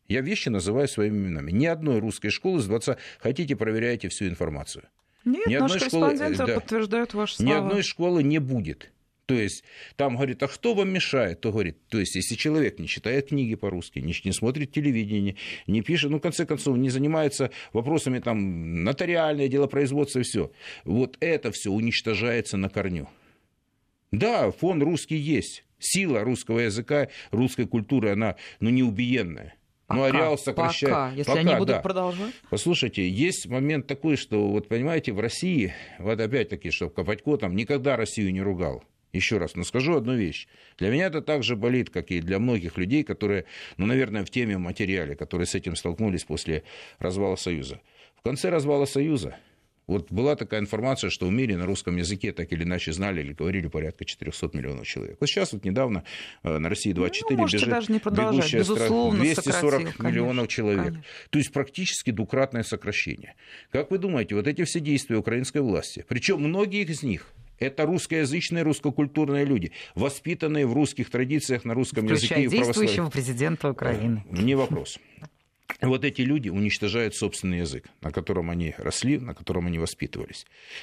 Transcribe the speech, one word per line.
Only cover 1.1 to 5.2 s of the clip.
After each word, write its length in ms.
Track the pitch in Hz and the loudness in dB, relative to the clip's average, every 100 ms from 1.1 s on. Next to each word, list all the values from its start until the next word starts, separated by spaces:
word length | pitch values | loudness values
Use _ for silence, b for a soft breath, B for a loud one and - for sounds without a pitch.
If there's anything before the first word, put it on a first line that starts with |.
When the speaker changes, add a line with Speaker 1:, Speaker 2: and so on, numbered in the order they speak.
| 107 | 2
Speaker 1:
именами. 340 | 95 78 71 | -2 -4 -2
Ни 160 | 95 165 | 2 2
одной 320 | 165 156 117 | 2 2 2
русской 300 | 110 - 104 | 0 -2 -4
школы 320 | 104 190 180 | -2 0 0
с 60 | 101 | 2
двадцать, 320 | 113 - 123 B B | 0 0 -4 B B
хотите, 360 | - 135 156 131 | -2 -2 -2 0
проверяйте 520 | 110 110 120 120 92 | 0 0 0 -2 -4
всю 180 | - 98 | -4 -4
информацию. 560 | 85 82 73 69 - - _ _ _ | -2 -4 -4 -8 -14 -18 _ _ _